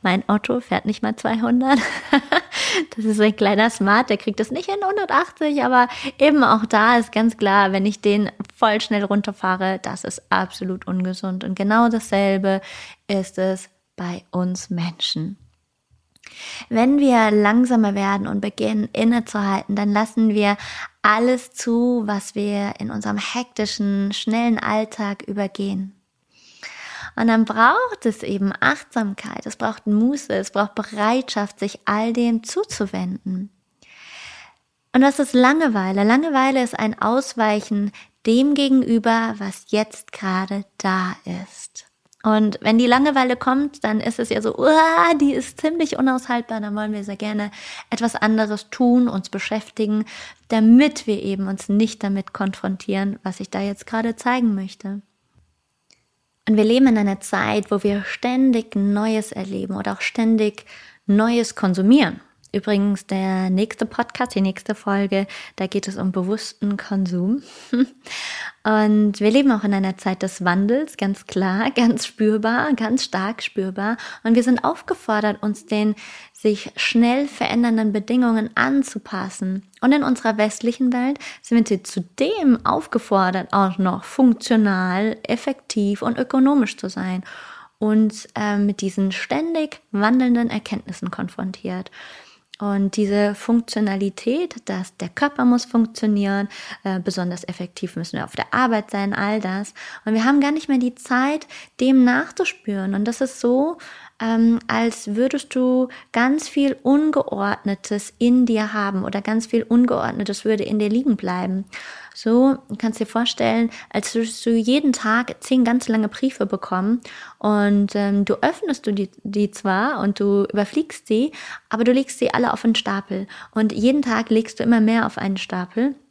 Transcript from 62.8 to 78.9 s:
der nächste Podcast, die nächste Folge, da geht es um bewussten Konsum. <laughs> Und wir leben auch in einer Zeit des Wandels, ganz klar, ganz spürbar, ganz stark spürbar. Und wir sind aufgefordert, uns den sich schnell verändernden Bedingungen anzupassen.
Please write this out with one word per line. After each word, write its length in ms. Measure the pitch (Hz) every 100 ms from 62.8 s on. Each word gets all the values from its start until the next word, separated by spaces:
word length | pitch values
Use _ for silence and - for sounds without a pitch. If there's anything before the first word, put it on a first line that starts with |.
| 202 196 -
der 440 | 190 190 185 185
nächste 360 | 185 220 - 220
Podcast, 480 | - 240 - 247
die 80 | 208
nächste 320 | 190 190 -
Folge, 540 | 208 - 196 202 196 196 - - -
da 100 | 190
geht 200 | 196 196
es 100 | 190
um 160 | 185
bewussten 640 | 185 180 214 - - 202 202
Konsum. 640 | - 196 185 180 185 254 - - -
<laughs> 920 | 240 254 _ - - - - - -
Und 560 | - 214 214 214 208 202
wir 120 | 208
leben 200 | 233 277
auch 120 | 220
in 100 | 208
einer 240 | 196 190 190
Zeit 260 | 202 185
des 200 | 190 -
Wandels, 540 | 180 180 202 247 302 -
ganz 300 | 196 202 -
klar, 440 | - 190 190 233
ganz 340 | 277 233 - -
spürbar, 680 | - 214 214 220 240 302
ganz 300 | 262 220 254
stark 400 | - 196 190 233
spürbar. 540 | - - 190 190 202 233 - -
Und 120 | 226 233
wir 80 |
sind 200 | 240 247
aufgefordert, 800 | - 339 - 370 - 214 214 202
uns 220 | 214 208 -
den 300 | 214 214 208 - - -
sich 380 | _ 220 202 - -
schnell 500 | - 233 240 247 285
verändernden 640 | - - 233 240 226 220
Bedingungen 580 | 208 208 247 247 226 214 -
anzupassen. 1080 | 247 277 262